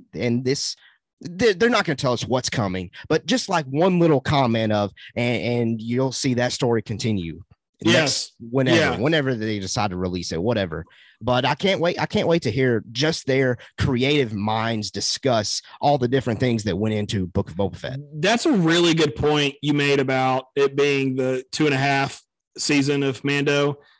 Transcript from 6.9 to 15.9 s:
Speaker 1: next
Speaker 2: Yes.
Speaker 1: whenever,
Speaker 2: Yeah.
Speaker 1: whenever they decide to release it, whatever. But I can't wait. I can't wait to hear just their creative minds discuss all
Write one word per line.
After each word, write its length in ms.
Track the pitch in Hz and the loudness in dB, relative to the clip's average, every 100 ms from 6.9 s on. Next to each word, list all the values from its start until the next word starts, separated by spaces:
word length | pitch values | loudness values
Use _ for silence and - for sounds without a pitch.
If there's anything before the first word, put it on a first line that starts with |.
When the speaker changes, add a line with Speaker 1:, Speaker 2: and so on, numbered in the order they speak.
| 107 113 104 82 85 - _ _ _ | -4 -2 -2 -4 -10 -16 _ _ _
Speaker 1:
next 100 | 110 131 | 2 4
Speaker 2:
Yes. 360 | 143 - - - | 2 -2 -6 -12
Speaker 1:
whenever, 380 | 117 127 127 165 | -4 0 4 4
Speaker 2:
Yeah. 200 | 147 117 | 2 0
Speaker 1:
whenever 380 | 135 160 131 120 | 0 0 0 -2
they 240 | 110 104 | -2 -4
decide 320 | 95 - 104 | -4 -2 -2
to 60 | 90 | -2
release 340 | 92 90 87 | -4 -4 -4
it, 100 | 82 | -4
whatever. 420 | 104 110 95 80 82 _ - _ | -2 0 -2 -4 -10 _ -20 _
But 220 | 113 123 127 | 0 0 2
I 80 | |
can't 260 | 151 196 160 | 0 0 0
wait. 220 | 170 - | 0 -2
I 60 | 156 | -2
can't 200 | 214 170 | 0 2
wait 140 | 165 | 2
to 80 | 127 | 0
hear 320 | 107 131 113 - | 0 2 0 -2
just 360 | 117 156 165 - | -2 -2 -2 0
their 300 | 131 131 117 - - | 2 2 0 -6 -4
creative 560 | 143 123 131 147 120 | 0 2 2 2 0
minds 560 | 107 107 110 113 113 101 | -2 -2 0 0 -2 -4
discuss 720 | 98 - - 135 113 104 - - - | -6 -4 -2 0 2 0 -4 -8 -2
all 200 | 143 | 0